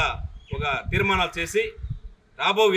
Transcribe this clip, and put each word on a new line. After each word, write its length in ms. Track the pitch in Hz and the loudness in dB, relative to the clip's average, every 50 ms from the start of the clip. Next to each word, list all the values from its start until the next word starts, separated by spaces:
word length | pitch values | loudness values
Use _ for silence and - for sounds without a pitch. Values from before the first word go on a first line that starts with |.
| 156 151 - 123 - - - - - - - | 0 0 -2 -4 -8 -10 -10 -12 -14 -10 -6
ఒక 80 | 139 147 147 139 - - - | -4 -2 -2 -2 -4 -4 -2
తీర్మానాలు 420 | 175 185 196 202 190 185 180 165 - | -2 0 2 2 2 2 2 0 -2
చేసి, 260 | 170 165 165 - 208 226 220 - - - - - - - - - - _ _ _ - | -4 -4 -2 0 -2 -2 -2 -4 -8 -8 -8 -8 -8 -10 -16 -18 -20 _ _ _ -4
రాబో 240 | 139 175 156 143 220 202 190 | 0 0 4 4 6 6 6